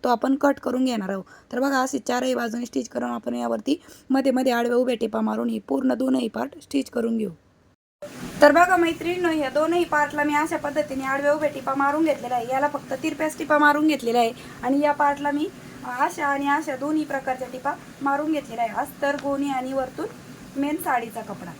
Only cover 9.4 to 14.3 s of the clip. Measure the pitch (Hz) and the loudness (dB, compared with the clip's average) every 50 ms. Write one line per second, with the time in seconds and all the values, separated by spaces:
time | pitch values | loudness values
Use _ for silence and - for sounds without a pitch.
9.4 | 285 262 247 294 311 320 339 349 339 339 311 302 294 285 294 294 294 294 294 294 | -2 0 0 0 0 2 2 0 0 2 2 2 2 2 0 -2 0 2 2 0
10.4 | 311 320 339 294 - 285 269 302 294 294 269 262 269 269 269 277 285 285 294 311 | 0 0 -2 -4 -4 -2 -2 -2 -2 -2 -4 -6 -4 -2 -2 0 2 2 2 2
11.4 | 302 285 285 269 247 262 269 277 277 277 285 311 330 311 277 - 233 240 254 247 | 0 -2 -2 -2 -4 -4 0 2 2 2 2 2 2 2 2 0 -2 -2 -2 -2
12.4 | 226 240 262 269 285 285 277 277 - - - 269 - 320 302 - 311 311 302 - | -2 0 0 2 2 0 0 -4 -6 -6 -8 -4 -4 -4 -2 -2 -2 -4 -2 -4
13.4 | 320 - 302 294 294 294 294 294 302 311 302 269 240 226 226 240 233 226 | 0 2 4 6 6 6 6 6 4 2 2 2 0 2 4 4 4 2